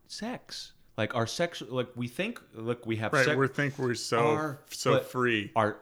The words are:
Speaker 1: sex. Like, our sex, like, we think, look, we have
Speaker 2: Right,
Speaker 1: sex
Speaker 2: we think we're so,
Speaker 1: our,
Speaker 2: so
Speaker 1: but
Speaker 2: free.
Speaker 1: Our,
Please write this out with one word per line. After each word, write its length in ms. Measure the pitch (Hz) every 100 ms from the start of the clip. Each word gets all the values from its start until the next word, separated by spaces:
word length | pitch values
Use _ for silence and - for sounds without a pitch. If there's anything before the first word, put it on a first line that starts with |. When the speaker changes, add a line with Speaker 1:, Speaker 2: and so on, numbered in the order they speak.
| -
Speaker 1:
sex. 640 | - 220 254 - - - - - -
Like, 180 | 110
our 120 | 123 113
sex, 360 | - 170 - 127
like, 200 | 127 120
we 140 | 120 120
think, 320 | - 208 - -
look, 320 | 113 113 120 113
we 100 | 110
have 160 | 107
Speaker 2:
Right, 140 | 147 131
Speaker 1:
sex 100 | 135
Speaker 2:
we 100 | 131
think 300 | - 143 139
we're 160 | 127
so, 360 | 117 - 117 117
Speaker 1:
our, 300 | 110 156 135 -
Speaker 2:
so 220 | - 131
Speaker 1:
but 140 | 107 -
Speaker 2:
free. 420 | 127 123 110 101
Speaker 1:
Our, 220 | 117 107 104